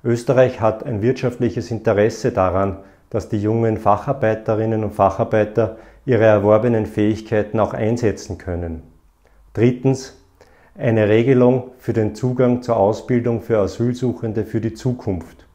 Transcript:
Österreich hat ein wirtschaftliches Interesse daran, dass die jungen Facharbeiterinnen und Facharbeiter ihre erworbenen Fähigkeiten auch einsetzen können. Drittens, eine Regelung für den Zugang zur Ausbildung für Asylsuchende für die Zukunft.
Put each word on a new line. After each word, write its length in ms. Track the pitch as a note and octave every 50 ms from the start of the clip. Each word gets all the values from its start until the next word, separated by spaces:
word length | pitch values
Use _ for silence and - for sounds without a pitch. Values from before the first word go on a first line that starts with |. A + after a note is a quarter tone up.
| -
Österreich 560 | A#2 A#2+ A#2 - - B2+ B2+ C3 B2 - -
hat 240 | A2+ A2 A2 - -
ein 200 | C#3+ A#2 G2+ G#2
wirtschaftliches 680 | A#2+ B2+ - - B2 A#2+ - B2 A#2 - B2 A2 -
Interesse 640 | A#2 G#2+ - A2+ G#2+ G2+ G#2 A#2 A2+ - - B2
daran, 480 | - G2+ F#2 F#2 F2 F#2+ G2 G2 F#2+ - - - - _ _ _
dass 180 | - A2 G2 -
die 100 | A#2+ G#2+
jungen 380 | G2+ G#2+ A2+ A2+ A2+ A2+ A2
Facharbeiterinnen 1040 | G#2+ - G2+ G2+ G#2 - C#3+ C3+ - A#2 A2 A2 G#2+ - - A2+ G#2 A2 A2 A2 G#2+ A2
und 100 | G2+ -
Facharbeiter 840 | - G2+ F#2+ - - A2+ - - A2 G#2+ G#2+ - A#2 A2+ G2+ A2 - - - - - _
ihre 200 | C3+ B2 G#2+ A2
erworbenen 640 | A2 G#2+ G#2 G2 G#2 G#2+ A2 A2+ B2 A#2 A2 G#2+
Fähigkeiten 720 | G#2 - - G#2 G#2 A2 A2 - - A#2 G#2+ G#2 - - A2
auch 160 | G#2 - -
einsetzen 640 | - A2 G#2+ A#2+ A#2 A#2 G#2 F#2+ - - - F#2+ E2+
können. 420 | - F#2 F2 E2+ E2+ E2+ E2 D2+ - - _ _ _ _ _ _ _ _ _ _ _ _ _
Drittens, 680 | - A2 B2 B2 B2 - C3+ C3+ B2+ - - - - _ _ _ _ - _ - _ _ _ _
eine 320 | - - B2 A2+ A2 G#2+
Regelung 640 | G2+ G#2+ A2+ A#2 C3 C3+ B2+ B2 B2 B2+ B2+ A#2+ - -
für 160 | - - - A2
den 220 | A2+ G#2+ G#2 G#2+
Zugang 480 | - - B2+ B2+ B2 B2+ B2 B2 A#2+ -
zur 140 | - A#2
Ausbildung 640 | A2+ G2 G2+ A2 G#2+ - - B2+ A#2+ A2+ B2 A#2 A2
für 180 | - - A#2 G#2+
Asylsuchende 840 | G2 F2+ - - A#2 B2 B2 B2 C3 B2 A#2+ - - A2+ G#2 A2 G#2
für 160 | - - A2+
die 120 | G#2 A2 A2
Zukunft. 720 | - - B2+ B2 B2 - G#2+ F#2+ F2 - - - - - _